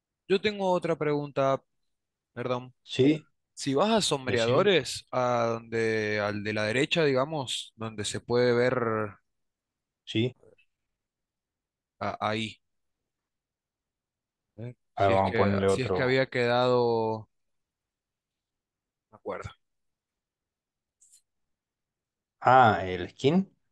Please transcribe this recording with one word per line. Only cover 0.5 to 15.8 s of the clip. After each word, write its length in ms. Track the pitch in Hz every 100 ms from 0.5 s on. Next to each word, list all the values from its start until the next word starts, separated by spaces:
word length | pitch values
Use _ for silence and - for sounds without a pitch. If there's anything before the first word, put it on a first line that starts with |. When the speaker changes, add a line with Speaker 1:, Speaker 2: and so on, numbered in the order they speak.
| 202 190
Speaker 1:
otra 240 | 180 170 156
pregunta, 640 | 147 147 147 139 135 135 - _ _ _ _ _ _
perdón. 400 | 117 123 123 127 _
Speaker 2:
Sí. 440 | - - 135 156 - _ _
Speaker 1:
Si 220 | - 143 135
vas 140 | 208
a 100 | 226 - 143 127
Speaker 2:
Decime. 400 | 120 113 135 190
Speaker 1:
sombreadores, 400 | 175 123 - -
a 340 | 127 123 120 117
donde, 720 | 113 117 113 113 110 107 107
al 220 | 104 104
de 100 | 104
la 100 | 107 107
derecha, 380 | 120 147 170 151
digamos, 680 | 127 143 156 131 - - -
donde 280 | 113 110 104
se 140 | 107
puede 320 | - 120 123
ver 220 | 120 127 127 117 110 107 - _ _ _ _ _ _ _ _ -
Speaker 2:
Sí. 300 | 113 123 - - _ _ _ _ _ _ _ _ _ _ _ _ _ _ _
Speaker 1:
a-, 180 | 101 - 104
ahí. 300 | 110 110 - _ _ _ _ _ _ _ _ _ _ _ _ _ _ _ _ _ _ _ -
¿Eh? 180 | 120 - _ -
Speaker 2:
A 80 | 98
ver, 40 |
Speaker 1:
Si 40 |
es 80 | 95
Speaker 2:
vamos 100 | 98
a 20 |
Speaker 1:
que, 20 | 101
Speaker 2:
ponerle 320 | 98 98 98
Speaker 1:
si 140 | 95